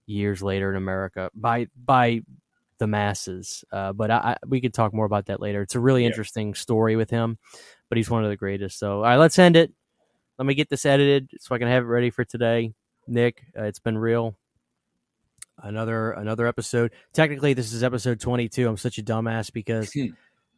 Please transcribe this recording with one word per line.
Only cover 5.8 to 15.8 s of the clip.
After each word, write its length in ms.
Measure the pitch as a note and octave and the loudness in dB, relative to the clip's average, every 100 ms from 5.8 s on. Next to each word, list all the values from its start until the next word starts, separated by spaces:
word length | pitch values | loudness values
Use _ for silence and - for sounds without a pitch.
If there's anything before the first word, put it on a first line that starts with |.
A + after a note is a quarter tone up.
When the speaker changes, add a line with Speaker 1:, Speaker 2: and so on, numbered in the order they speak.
Speaker 1:
really 220 | B2 C3 | 2 4
Speaker 2:
Yeah. 60 | A#2 | 2
Speaker 1:
interesting 460 | A2+ G#2 A2 G#2+ | 0 -6 -6 -6
story 420 | G2+ - A2+ A2 A2 | -6 -2 2 2 2
with 140 | A2 | 0
him, 280 | A#2 A#2 A2+ _ - - _ _ | -2 -2 -4 _ -20 -20 _ _
but 80 | A#2 | -2
he's 140 | A2 | 0
one 140 | A#2 | 0
of 60 | G#2 | 0
the 60 | G2+ | -2
greatest. 400 | G2 G2 G2 - | -6 -6 -8 -6
So, 160 | G2+ G2+ | -4 0
all 60 | |
right, 140 | A2+ B2+ | 4 6
let's 200 | D#3+ - | 6 8
end 160 | F3+ | 8
it. 180 | E3 E3 - _ _ _ _ _ - | 8 4 0 _ _ _ _ _ -6
Let 100 | C3+ | -2
me 80 | |
get 140 | C#3 D3+ | -2 -2
this 160 | C#3 | -2
edited 460 | D3 C#3 C#3 C#3 C3 - | 4 6 6 4 0 -10
so 160 | - | -6
I 40 | B2 | -2
can 100 | A#2+ | 2
have 160 | B2+ | 2
it 20 | A#2+ | 2
ready 240 | A#2+ B2 | 0 0
for 140 | - | 0
today. 500 | A#2 A#2+ A#2 A#2 A2+ - _ _ - | -4 -2 0 0 -2 -8 _ _ -4
Nick, 380 | A#2+ A#2+ - - A#2 | 0 0 0 -10 -8
uh, 60 | |
it's 140 | G#2+ - | -8 -6
been 200 | A#2 A2 | -4 -2
real. 380 | A2+ A#2 A#2 G#2 _ _ _ _ _ _ _ _ _ _ - _ | 0 0 -2 -8 _ _ _ _ _ _ _ _ _ _ -20 _
Another, 520 | G#2 G#2+ | -10 -6